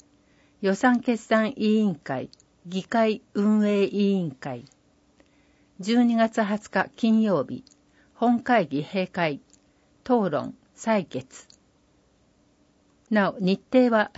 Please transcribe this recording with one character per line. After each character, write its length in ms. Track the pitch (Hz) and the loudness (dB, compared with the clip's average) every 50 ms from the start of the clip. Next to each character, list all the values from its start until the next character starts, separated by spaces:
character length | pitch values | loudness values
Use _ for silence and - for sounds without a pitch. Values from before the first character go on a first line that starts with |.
| _ _ _ _ _ _ _ _ _ _ _ _ | _ _ _ _ _ _ _ _ _ _ _ _
予 140 | - 190 196 | -2 -2 0
算 280 | - - 254 247 233 | 2 2 2 2 2
決 160 | - 254 233 220 | 0 -2 -2 -4
算 340 | - - 226 220 220 208 - | -2 0 0 0 0 -2 -2
委 200 | - 220 214 214 | -2 0 2 2
員 180 | 220 214 202 165 | 2 2 0 -2
会、 360 | - _ - 135 127 123 - - _ _ _ _ _ _ | -4 _ -8 -8 -8 -8 -10 -14 _ _ _ _ _ _
議 180 | 175 180 190 170 | -10 -8 -8 -6
会 360 | - - 226 220 220 208 - - _ _ | -2 0 0 2 2 0 -4 -8 _ _
運 340 | 208 202 214 214 214 208 208 | 0 2 2 2 2 2 2
営 160 | 208 202 196 | 2 2 0
委 280 | - - 202 202 196 | 0 0 0 2 2
員 180 | 196 190 175 151 | 2 0 -2 -4
会。 340 | 131 - - 147 127 120 - - _ _ _ _ _ _ _ _ _ _ _ _ _ _ _ _ _ _ _ _ _ - | -8 -10 -10 -10 -10 -10 -14 -18 _ _ _ _ _ _ _ _ _ _ _ _ _ _ _ _ _ _ _ _ _ -10
十 220 | 180 202 233 240 | -4 0 2 2
二 140 | 247 233 233 | 2 2 2
月 260 | 226 226 226 - 233 | 2 0 0 0 -2
二 160 | 220 196 214 208 | -2 -2 -4 -6
十 120 | - - | -6 -4
日 200 | - 202 - - - | -2 -2 -2 -2 -4
金 240 | - - 226 220 220 | -2 0 2 2 2
曜 240 | 220 208 185 147 127 | 2 2 2 0 0
日、 200 | - 120 127 - _ _ _ _ _ _ _ _ _ | -4 -8 -12 -14 _ _ _ _ _ _ _ _ _
本 280 | _ - 226 240 240 226 | _ -2 0 0 0 0
会 260 | - - 247 220 175 | 0 2 2 2 2
議 160 | 135 131 143 | 0 -4 -6
閉 240 | 147 - - 196 185 | -6 -4 -4 -4 -4
会、 340 | - - 185 170 156 139 - - _ _ _ _ _ _ _ _ _ _ _ | -4 -2 -2 -2 -2 -2 -6 -12 _ _ _ _ _ _ _ _ _ _ _
討 260 | _ - 254 233 202 175 | _ 0 0 0 2 0
論、 260 | 147 123 123 131 - - _ _ _ | -2 -2 -4 -6 -12 -16 _ _ _
採 300 | - - 226 220 202 160 | -8 -4 -2 -2 -2 -2
決。 400 | - - 127 135 - - - - _ _ _ _ _ _ _ _ _ _ _ _ _ _ _ _ _ _ _ _ _ _ _ _ _ _ _ _ _ _ _ _ _ | -4 -10 -12 -12 -12 -20 -20 -20 _ _ _ _ _ _ _ _ _ _ _ _ _ _ _ _ _ _ _ _ _ _ _ _ _ _ _ _ _ _ _ _ _
な 200 | 220 214 196 170 | 0 2 2 0
お、 60 | - - | -2 -2
日 220 | 190 180 196 - - _ | 0 0 0 -2 -4 _
程 160 | - 254 254 240 | 2 4 4 4
は 220 | 226 214 208 - - | 4 2 0 -2 -6